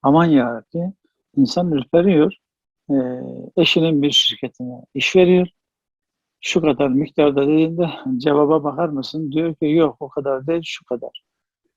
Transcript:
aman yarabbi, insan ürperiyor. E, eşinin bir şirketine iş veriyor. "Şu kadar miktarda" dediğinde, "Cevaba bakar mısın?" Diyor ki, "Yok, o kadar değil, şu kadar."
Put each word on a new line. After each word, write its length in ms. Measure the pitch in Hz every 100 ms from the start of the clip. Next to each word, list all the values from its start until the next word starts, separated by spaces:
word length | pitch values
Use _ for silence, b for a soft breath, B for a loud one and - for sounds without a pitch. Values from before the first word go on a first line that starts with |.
aman 220 | 135 156 170
yarabbi, 680 | 143 120 117 - 170 180 - _ _ _ -
insan 340 | 139 175 180
ürperiyor. 640 | 143 - 170 196 160 160 - _ _ _ _ -
E, 60 | 135 127 127 127 127 - -
eşinin 440 | 165 175 160 147
bir 100 | 143
şirketine 680 | 135 - - 123 - 127 123 -
iş 220 | - - 190
veriyor. 320 | 180 180 180 _ _ _ _ _ _ _ _ _
"Şu 200 | - 180
kadar 280 | 160 127 139
miktarda" 580 | 131 151 - 147 139 139
dediğinde, 420 | 156 160 165 170 B 262 254
"Cevaba 460 | 147 143 147 156
bakar 260 | 147 135 165
mısın?" 420 | 143 123 156 151
Diyor 240 | 151 165 156
ki, 100 | 151
"Yok, 320 | 160 151 -
o 100 | 139
kadar 380 | 147 139 131 139
değil, 140 | 170 165
şu 200 | - -
kadar." 380 | 123 120 - _ _ _ _ _